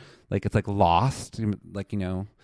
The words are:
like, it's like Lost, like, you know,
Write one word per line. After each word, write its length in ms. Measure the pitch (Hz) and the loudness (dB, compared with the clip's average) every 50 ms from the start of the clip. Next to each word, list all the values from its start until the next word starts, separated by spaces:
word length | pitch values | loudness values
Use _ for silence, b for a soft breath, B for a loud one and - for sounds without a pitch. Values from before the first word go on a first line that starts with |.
| b b b b b b | b b b b b b
like, 160 | 95 101 - | -4 -2 -2
it's 100 | 101 - | 0 0
like 140 | 107 - 107 | 0 0 0
Lost, 720 | 101 101 98 85 85 87 113 135 - - - - - - 113 104 98 - - - | 2 2 4 6 6 4 4 2 0 -4 -8 -12 -8 -4 -2 -2 -2 -4 -6 -12
like, 200 | 85 101 98 - - | -10 -10 -8 -6 -6
you 40 | 101 | -4
know, 280 | 92 92 92 92 101 - _ b | -4 -4 -4 -4 -6 -8 _ b